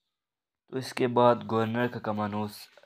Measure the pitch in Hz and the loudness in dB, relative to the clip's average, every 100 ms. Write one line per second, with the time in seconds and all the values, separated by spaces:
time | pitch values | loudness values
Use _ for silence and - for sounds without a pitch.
0 | _ _ _ _ _ _ - 131 123 - | _ _ _ _ _ _ -12 -10 -6 -2
1 | 131 120 123 113 104 113 110 117 123 117 | 2 6 6 4 0 -2 0 -2 -2 -4
2 | 110 107 104 104 107 - - - | -6 -4 -4 -4 -6 -10 -20 -20